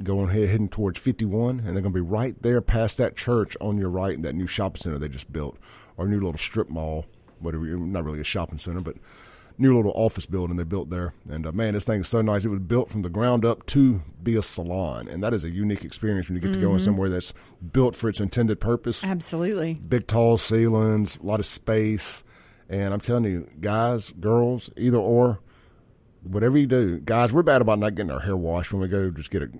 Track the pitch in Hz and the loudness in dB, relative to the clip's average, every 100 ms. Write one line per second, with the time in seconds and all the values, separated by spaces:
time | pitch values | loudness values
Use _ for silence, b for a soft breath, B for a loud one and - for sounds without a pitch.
0 | 98 98 95 104 101 107 101 - 101 87 | -2 0 2 2 2 2 0 0 -2 0
1 | 135 - 107 107 120 127 104 90 95 90 | -2 0 0 0 0 -2 -4 -2 0 0
2 | 87 107 127 - 117 123 - 113 110 - | 0 -2 -2 -2 2 2 4 2 2 0
3 | 120 - - 120 101 - 104 104 95 90 | -2 -2 0 0 0 -4 -4 -2 -2 -2
4 | 95 78 78 80 90 - 95 - 87 71 | -2 -4 -4 -4 -4 -4 -4 -4 -6 -6
5 | 73 67 - 78 71 - B B B B | -6 -10 -10 -8 -8 -10 B B B B
6 | 95 104 92 76 - 113 - 80 78 78 | 0 0 0 -4 -6 -4 -4 -4 -4 -6
7 | 80 - - - 80 80 80 87 85 95 | -8 -16 -20 -10 -6 -4 -4 -4 -4 -4
8 | 76 76 78 98 82 76 90 87 87 - | -4 -6 -4 -4 -4 -6 -8 -6 -8 -12
9 | B B B B B - 131 123 101 - | B B B B B 2 6 6 4 2
10 | 113 - - 92 87 87 85 98 73 90 | 0 0 -6 -4 -2 -2 -2 -4 -4 -6
11 | 87 - - 78 80 92 110 104 - 107 | -6 -8 -12 -8 -6 -2 -2 -2 0 -2
12 | 87 117 110 104 107 98 90 120 - 107 | 0 0 2 2 0 -2 0 0 0 -4
13 | 90 92 123 123 117 110 - 139 135 101 | -4 0 2 4 2 0 0 4 6 4
14 | 78 - 101 113 - - 85 92 85 58 | -4 -6 0 0 0 -6 -4 -2 -2 -4
15 | 53 80 104 113 82 90 104 101 - - | -8 -4 -2 -2 -2 -2 0 -2 -6 -4
16 | 107 98 87 90 90 - 92 95 95 98 | -2 0 -2 -2 -2 0 2 2 2 2
17 | 95 90 - - B B 85 135 127 - | 0 -2 -4 -14 B B -2 2 2 2
18 | 113 101 101 127 113 104 117 117 120 113 | -4 -2 -2 0 0 2 0 0 -2 -4
19 | 190 180 - 165 175 202 160 160 82 123 | -2 -4 -4 -4 -2 -2 -4 -6 -2 -2
20 | - 117 117 113 - 113 113 110 110 107 | 0 4 4 4 2 2 4 4 2 2
21 | 101 - 95 107 104 - - 110 110 107 | 0 -4 -4 -2 -2 -6 0 0 2 -2
22 | - - - b b b b 98 98 101 | -6 -10 -14 b b b b -4 -2 -2
23 | - 120 110 87 - 76 104 107 117 120 | 0 0 0 -2 -6 -6 -2 0 0 -2
24 | - 90 104 120 120 123 - - 123 120 | -6 -4 2 2 2 -2 -8 -2 2 4
25 | 98 120 123 107 - b b b b b | 4 6 4 2 -8 b b b b b
26 | _ _ 90 101 120 147 139 127 101 85 | _ _ -4 2 4 4 4 4 2 0
27 | 73 113 120 147 170 135 110 104 104 101 | 0 2 4 4 6 6 6 4 2 -2
28 | 92 67 95 95 82 87 87 98 92 98 | -4 -4 -2 -2 -2 -2 -2 -2 0 0
29 | 95 82 76 98 69 | -2 -4 -6 -4 -4